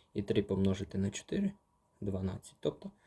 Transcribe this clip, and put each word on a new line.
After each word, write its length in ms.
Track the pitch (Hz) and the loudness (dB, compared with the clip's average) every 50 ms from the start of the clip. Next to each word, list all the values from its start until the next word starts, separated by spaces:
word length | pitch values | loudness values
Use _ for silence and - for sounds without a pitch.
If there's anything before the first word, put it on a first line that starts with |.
| _ _ - | _ _ -4
І 80 | - | -4
три 200 | 101 - 98 107 | -2 2 2 2
помножити 560 | 98 - 98 95 95 98 95 98 98 - - 98 | 2 2 2 4 4 4 4 2 -2 -4 -2 0
на 120 | 95 98 | 0 0
чотири — 420 | - - - - - 202 202 196 - - _ _ _ _ _ _ _ _ | -2 -4 -6 -2 0 0 0 0 -2 -6 _ _ _ _ _ _ _ _
дванадцять. 560 | 101 101 95 92 95 92 95 - - - - _ | -4 -2 -2 0 -2 -2 -4 -6 -10 -14 -12 _
Тобто 300 | - - - - - 202 - _ _ | -4 -4 -4 -4 -10 -14 -14 _ _